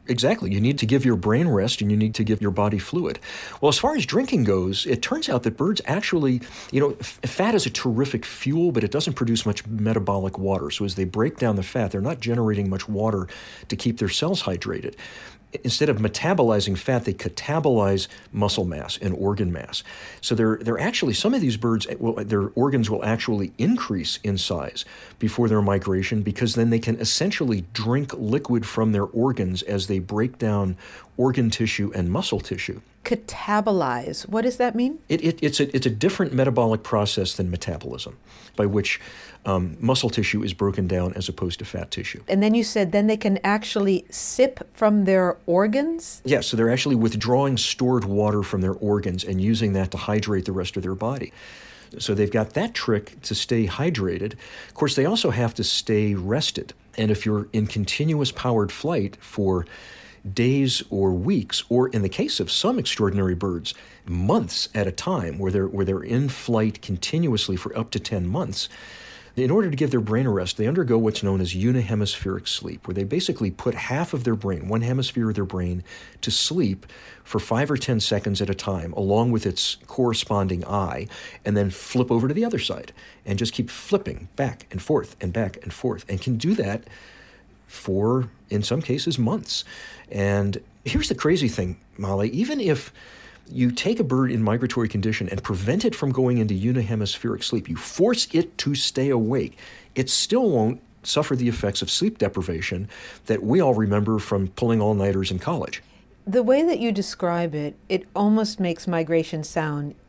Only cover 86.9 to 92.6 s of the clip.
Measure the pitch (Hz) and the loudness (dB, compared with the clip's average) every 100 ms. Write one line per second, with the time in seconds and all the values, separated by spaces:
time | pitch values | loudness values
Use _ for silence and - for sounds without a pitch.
86.9 | - - - - - - - _ - - | -20 -20 -20 -20 -20 -20 -20 _ -12 -4
87.9 | 95 107 131 120 - - 104 104 131 160 | 0 2 2 -2 -8 -4 -2 0 -2 0
88.9 | 135 170 - - 208 - - - - - | -2 0 0 0 0 -2 -6 -6 -14 -18
89.9 | - - 101 98 101 101 98 - _ - | -20 -10 -2 2 2 0 -2 -8 _ -2
90.9 | - - - 151 180 127 - 90 87 _ | -2 0 0 2 4 2 0 -4 -6 _
91.9 | - 98 98 110 131 254 294 | -8 -2 0 0 0 -2 0